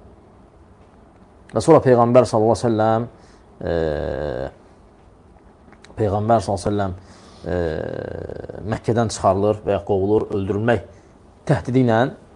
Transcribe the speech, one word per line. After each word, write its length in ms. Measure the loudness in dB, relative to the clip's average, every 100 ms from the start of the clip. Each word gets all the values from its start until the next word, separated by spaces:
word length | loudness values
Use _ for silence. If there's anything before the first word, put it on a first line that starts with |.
| -20 -20 -20 -20 -20 _ -20 -20 -20 -20 -20 -20 -20 -20 -8
Və 60 | -2
sonra 180 | 4 6
Peyğəmbər 400 | 6 4 6 6 4
sallallahu 280 | 2 2
əleyhi 80 | 2
və 60 | 0
səlləm, 320 | 0 2 0 -2 -12 -20 -20 -20 -12
e, 120 | -4 -2 -2 -4 -6 -6 -6 -8 -10 -12 -20 -20 -20 _ -20 -20 -20 -20 -20 -20 -20 -20 -18 -4
Peyğəmbər 440 | -2 0 2 0
sallallahu 160 | 0 -4
əleyhi 60 |
və 60 | -2
səlləm, 220 | -2 -4 -6 -14 -20 -20 -14
e, 120 | -6 -4 -2 -4 -6 -8 -10 -10 -10 -10 -12 -12 -8
Məkkədən 400 | -6 -2 0 -2
çıxarılır 460 | 0 0 2 0 0 -2
və 100 | -4
ya 40 | -2
qovulur, 400 | -2 2 0 0
öldürülmək 460 | -4 -4 -2 0 -2 -4 -18 -20 -20 -20 -14 -2
təhdidi 380 | -2 0 2
ilə 140 | 2 2 0 -4 -20